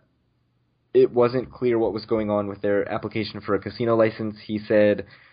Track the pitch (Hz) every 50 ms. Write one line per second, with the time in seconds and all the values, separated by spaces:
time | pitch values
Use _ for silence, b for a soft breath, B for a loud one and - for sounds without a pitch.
0 | _ _ _ _ _ _ _ _ _ _ _ _ _ _ _ _ _ _ - 127
1 | 131 - - 120 120 120 123 131 113 - - - 127 123 117 113 113 101 95 107
2 | 107 - 117 110 107 104 104 104 101 101 101 98 - 104 101 101 - - 101 98
3 | - 107 - 113 104 107 - 104 - - 101 98 - 104 - - 123 117 113 113
4 | 113 110 107 - 110 107 107 - - - 107 104 107 - 113 107 104 104 101 98
5 | 95 b b b b b